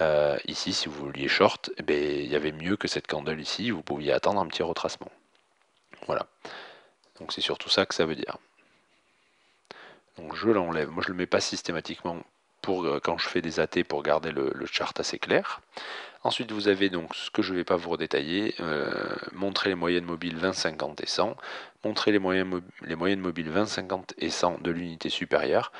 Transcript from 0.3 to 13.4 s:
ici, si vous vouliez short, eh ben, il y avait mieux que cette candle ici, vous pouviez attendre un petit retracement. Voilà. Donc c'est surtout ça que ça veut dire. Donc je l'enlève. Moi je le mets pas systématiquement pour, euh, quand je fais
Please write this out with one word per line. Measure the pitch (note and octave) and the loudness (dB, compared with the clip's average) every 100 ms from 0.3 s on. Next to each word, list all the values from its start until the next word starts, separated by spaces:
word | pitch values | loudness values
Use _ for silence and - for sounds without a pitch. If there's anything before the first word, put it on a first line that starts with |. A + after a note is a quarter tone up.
| C#2 - | 2 -2
ici, | - - | -4 -2
si | F#2+ E2 | -2 -4
vous | C#2+ C#2+ | -6 -8
vouliez | C#2 C#2 | -4 0
short, | - G2+ - - - | 6 6 6 -4 -4
eh | |
ben, | - D2 | 0 2
il | D2 D2 C#2+ | 2 0 0
y | D2 | 0
avait | D2+ | 0
mieux | D#2 E2+ G2+ | -2 -2 0
que | E2+ | 0
cette | - - | -2 -2
candle | D#2 D2 D#2 | -4 -2 -4
ici, | C#2+ - A#2 | -4 -4 -2
vous | F#2+ | -2
pouviez | - D2 D2 | -4 -2 2
attendre | C2 - G2+ | 4 4 2
un | F#2+ | 0
petit | - | 0
retracement. | E2+ E2 D#2 - - - _ _ _ _ _ _ _ - - | -2 -2 -4 -6 -12 -16 _ _ _ _ _ _ _ -12 -4
Voilà. | C2+ - _ - - - - _ _ _ - | -4 -4 _ -16 -14 -16 -20 _ _ _ -16
Donc | E2 | -10
c'est | - | -4
surtout | - - - | -2 -4 0
ça | - F#2+ | 2 2
que | |
ça | - E2 | 2 0
veut | D2+ | 0
dire. | - - _ _ _ _ _ _ _ _ _ _ _ _ _ - - - _ - | -6 -10 _ _ _ _ _ _ _ _ _ _ _ _ _ -20 -20 -20 _ -16
Donc | D#2+ - | -10 0
je | G#2 | 4
l'enlève. | G#2+ F2 E2 C#2+ | 4 2 0 -2
Moi | E2 F2 | -2 -4
je | |
le | |
mets | F2+ F2+ | -2 0
pas | - | 2
systématiquement | - F#2 - D#2+ - - F2+ E2+ - _ _ _ | 0 -2 -4 -4 -6 -6 -6 -6 -10 _ _ _
pour, | - F#2 | -2 0
euh, | E2 D2 | 0 0
quand | - E2+ | 0 0
je | - | 0
fais | F#2 | 0